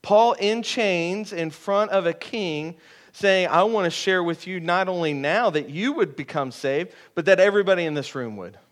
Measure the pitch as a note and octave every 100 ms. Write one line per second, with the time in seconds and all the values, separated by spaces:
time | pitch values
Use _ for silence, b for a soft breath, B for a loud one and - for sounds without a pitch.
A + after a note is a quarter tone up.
0 | - G#3 A#3 A#3+ G3+ A3+ A3+ - G#3+ F3+
1 | E3+ G3 G#3+ F3 D#3+ D3+ - G3+ G#3 G3
2 | E3+ E3 - A3+ F#3 D3+ D#3+ F3 B B
3 | B - G3+ F#3+ F3+ E3 G3+ A3 F3 D#3+
4 | - F#3 E3+ E3 - F#3 E3 F3 F#3 F3+
5 | E3 C#3+ C#3 F#3+ A#3 D3+ C#3 D3+ A#3 D4
6 | F3+ C#3 C#3+ D#3 C3 - C#3 C#3 F3+ B
7 | B - E3 F#3 G3 G3+ F#3+ F#3 E3 D3
8 | C3+ C3+ A#2+ G#2 F2+ G#2 _